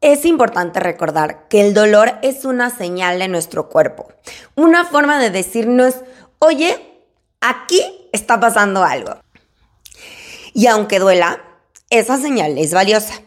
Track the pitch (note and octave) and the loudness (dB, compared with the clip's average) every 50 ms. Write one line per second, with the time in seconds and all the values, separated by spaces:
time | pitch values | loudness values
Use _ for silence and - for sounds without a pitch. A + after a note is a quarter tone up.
0 | - D4+ D4 C#4+ - E4+ E4+ D4 B3 - - - F3+ F3 E3 F#3 - F3+ E3+ - | 4 4 2 4 2 0 2 2 0 0 0 -4 -6 -4 -4 -4 -4 -4 -6 -4
1 | F3 D#3 D3+ D#3+ D#3 D3+ - - - _ - G#3 G3+ G3+ G3+ G#3 G#3+ G#3 G#3+ G#3 | -6 -4 -2 -2 -2 -2 -4 -10 -14 _ 2 2 2 4 4 2 2 4 4 4
2 | G#3+ A#3+ A#3 - - C4+ C4 C4+ - C4+ B3+ B3 B3 B3 A#3+ - G3 F3 F3+ F3+ | 4 4 0 -2 -4 -4 -4 -4 -6 -6 -4 -2 -4 -4 -6 -8 -10 -8 -6 -4
3 | F#3 F3+ F3+ F3+ F#3 F#3+ F#3 E3+ D#3 - - - - - - D#3+ D#3 - - - | -4 -4 -2 -2 -4 -4 -4 -4 -6 -6 -6 -8 -8 -2 0 0 0 0 -2 -10
4 | - - _ _ _ - - - - - _ - D4+ E4 E4 E4+ F4 F4 D4+ D4 | -20 -20 _ _ _ -20 -20 -20 -20 -14 _ 2 4 4 4 4 2 0 0 0
5 | D4 C#4+ D4 C#4+ B3+ A3 F3 F#3 F3+ - - A#3 A3+ A3+ B3 B3 B3 B3+ B3+ B3+ | 0 2 0 0 0 -2 -2 -4 -6 -6 -4 -4 -2 0 2 2 2 2 0 -2
6 | - - - - - _ _ _ - D#4 E4 C4+ D#4 F4 B4 C5 - - - _ | -10 -20 -20 -20 -20 _ _ _ 2 2 2 2 -2 -2 -2 -4 -8 -20 -20 _
7 | _ _ _ _ _ _ _ _ - A#3 B3 A#3+ - - F4 F#4 - - - - | _ _ _ _ _ _ _ _ -4 -4 -4 -6 -6 0 0 0 0 0 -10 -18
8 | - _ - G#3+ - - A3+ A3 G#3 A#3 A3+ A3 G3+ G3+ F#3+ F#3+ F#3 D#3 C3 C3+ | -20 _ -10 -10 -2 0 0 2 2 2 2 2 0 0 0 0 0 0 0 -4
9 | G#2 - - - _ _ _ _ _ _ _ _ _ _ _ _ _ - _ - | -8 -12 -14 -16 _ _ _ _ _ _ _ _ _ _ _ _ _ -20 _ -20
10 | - - - - - - - - - - _ B3+ G#3 B3 A3+ G#3+ G#3 G#3 G3 F#3+ | -20 -20 -20 -20 -20 -20 -20 -20 -20 -10 _ 2 2 4 4 2 0 0 -2 0
11 | F#3 G3 F#3 F3+ F3 - - - - - - _ _ _ _ _ _ _ - A#3 | 2 4 4 4 2 0 -2 -6 -14 -20 -20 _ _ _ _ _ _ _ 0 0
12 | A3 A3 B3+ C4+ C4 D4+ C#4 A#3 E3 D3+ D3 C3 D#3 D3+ F3 F3+ F#3+ G3 G#3+ G#3+ | 0 0 -2 -4 -2 -2 -2 -2 -2 -2 -2 -4 -4 -2 0 0 2 2 2 0
13 | G#3 G#3+ - - - | 0 -4 -14 -16 -20